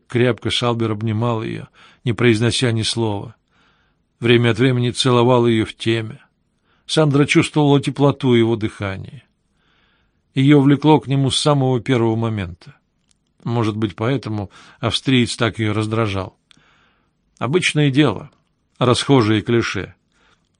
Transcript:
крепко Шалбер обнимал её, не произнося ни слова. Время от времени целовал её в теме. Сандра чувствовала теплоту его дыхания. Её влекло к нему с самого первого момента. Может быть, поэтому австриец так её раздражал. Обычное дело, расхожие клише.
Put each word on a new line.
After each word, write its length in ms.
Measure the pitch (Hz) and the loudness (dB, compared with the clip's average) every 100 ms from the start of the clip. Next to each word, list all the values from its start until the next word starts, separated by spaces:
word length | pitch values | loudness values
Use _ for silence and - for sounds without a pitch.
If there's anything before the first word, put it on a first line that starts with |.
| - | -4
крепко 420 | 120 123 110 110 | 0 0 0 -4
Шалбер 420 | - 120 117 113 | -4 -2 -2 -4
обнимал 520 | 107 113 107 120 113 | -4 -4 -2 -2 -4
её, 240 | 110 107 - _ - _ | -6 -10 -12 _ -20 _
не 100 | - | -6
произнося 580 | 107 120 110 117 - 127 | 0 2 4 2 0 -2
ни 100 | 113 | -2
слова. 520 | 107 117 110 101 113 - _ _ _ _ _ _ _ - | -4 -4 -4 -6 -10 -18 _ _ _ _ _ _ _ -6
Время 320 | 117 120 120 | 2 2 2
от 80 | 110 | 2
времени 320 | 131 123 120 | 0 0 -2
целовал 540 | 107 135 123 120 127 120 | -2 0 2 4 4 2
её 180 | 113 107 | 0 -2
в 100 | - | -6
теме. 460 | 113 113 110 139 _ _ _ _ _ _ - | -4 -4 -6 -16 _ _ _ _ _ _ -6
Сандра 400 | - 156 139 147 | 0 2 2 2
чувствовала 540 | 165 - 156 143 143 | 2 0 0 2 2
теплоту 540 | 143 135 139 135 131 | 0 0 0 2 2
его 220 | 120 113 117 | 2 2 0
дыхания. 680 | 104 - 101 95 95 123 _ _ _ _ _ _ _ _ _ _ _ | -4 -8 -10 -10 -14 -20 _ _ _ _ _ _ _ _ _ _ _
Её 280 | - 135 147 | 0 4 6
влекло 380 | 135 139 151 147 | 6 4 4 2
к 80 | 117 | 2
нему 220 | 139 135 | -2 0
с 80 | - | 0
самого 440 | 151 143 131 127 | 0 0 0 -2
первого 340 | 117 127 113 113 | 0 0 0 0
момента. 600 | 113 107 87 90 - - _ _ _ _ _ _ - | -4 -6 -8 -12 -20 -20 _ _ _ _ _ _ -6
Может 300 | 117 107 107 | -2 -2 -2
быть, 180 | 107 - | -4 -4
поэтому 560 | 113 135 113 107 98 - - - | -4 -4 -4 -8 -10 -14 -20 -8
австриец 560 | 117 - - 131 113 - | -6 -4 0 2 2 -2
так 200 | 113 104 | -4 -2
её 140 | 107 | -4
раздражал. 640 | 107 107 113 110 98 95 _ _ _ _ _ _ _ _ _ _ - | -2 -2 -2 -2 -4 -8 _ _ _ _ _ _ _ _ _ _ -10
Обычное 520 | 113 151 - 151 147 | -4 -2 0 0 2
дело, 380 | 131 147 101 - _ _ _ _ - | 2 2 0 -10 _ _ _ _ -2
расхожие 640 | 123 120 - 139 107 107 | 0 0 2 2 4 0
клише. 540 | 101 117 - 101 92 - _ _ _ _ _ | 0 -2 -2 -6 -10 -14 _ _ _ _ _